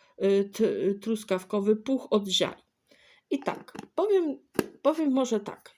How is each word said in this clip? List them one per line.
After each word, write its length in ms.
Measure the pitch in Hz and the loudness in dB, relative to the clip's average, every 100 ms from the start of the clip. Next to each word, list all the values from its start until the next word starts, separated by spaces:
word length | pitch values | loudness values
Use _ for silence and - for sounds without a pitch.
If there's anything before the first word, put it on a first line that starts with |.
| _ - | _ -2
y, 220 | 196 196 | 2 2
t-, 500 | 202 - 214 104 170 | 0 0 0 2 0
truskawkowy 840 | 202 226 220 - 185 - 208 202 214 | -2 -2 -4 -2 -4 -2 0 2 0
puch 300 | 240 269 - | 0 -4 0
od 180 | 214 202 | 0 2
ziar. 280 | 180 170 - _ _ _ _ _ _ _ | 0 0 -4 _ _ _ _ _ _ _
I 80 | 277 | -4
tak, 340 | - - - - - | -4 -6 -10 -16 -8
powiem, 440 | - 403 392 320 277 _ - - - | -2 2 2 2 -4 _ -6 -6 -2
powiem 300 | 277 320 302 | 0 2 2
może 280 | 262 247 220 | 2 2 -2
tak, 340 | 202 - - | -4 -12 -18